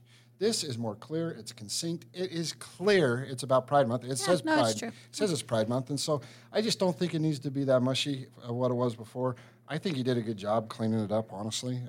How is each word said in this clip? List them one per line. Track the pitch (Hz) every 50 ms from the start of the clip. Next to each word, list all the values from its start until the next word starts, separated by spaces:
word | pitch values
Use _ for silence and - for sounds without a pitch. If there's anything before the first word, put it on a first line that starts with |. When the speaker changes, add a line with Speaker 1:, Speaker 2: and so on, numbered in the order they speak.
| - _ - - _ _ _ _
Speaker 1:
This | 190 226 220 - 170
is | 151 123 113
more | 117 110 104
clear. | - - - 156 165 165 165
It's | - - - -
succinct. | - - 107 98 - - - 165 170 165 - - -
It | 180 185 -
is | 170 165 165 143 -
clear. | - - - - - 180 208 202 190 156 127 117 123 135 139
It's | 135 123 -
about | 123 131 127 127 -
Pride | 143 143 135 113
Month. | 120 127 120
It | 127
Speaker 2:
Yeah, | 135
Speaker 1:
says | 120 - - - - -
Speaker 2:
no, | 311 311
it's | 294 240 113 110
Speaker 1:
Pride. | -
Speaker 2:
true. | 233 226
Speaker 1:
It | - - - - -
says | - 208 196
it's | 165 127 -
Pride | - 120 110 110 110
Month, | 120 131 123 -
and | 147 135
so | - - 151 135 - - - - - -
I | - 208
just | 220 233 - -
don't | 196 180 175 -
think | 185 165 165
it | 160
needs | 156 156 151 131
to | - 147
be | 131 139 139
that | 131 127 127
mushy, | 123 131 131 - - 147 143 131 127 - - - - 120
uh, | 120
what | 123 127 123
it | 123
was | 120 123 123 113
before. | 117 110 - - 127 127 127 123 - - - - _ _ -
I | 143 160
think | - 196 156
he | 131 123
did | 127 123 120
a |
good | 107 113 113 98
job | 98 101 107 117 110 113
cleaning | - - 113 110 110 113
it | 107 92 104
up, | 110 110 -
honestly. | 92 95 107 110 - - - 127 127 123 123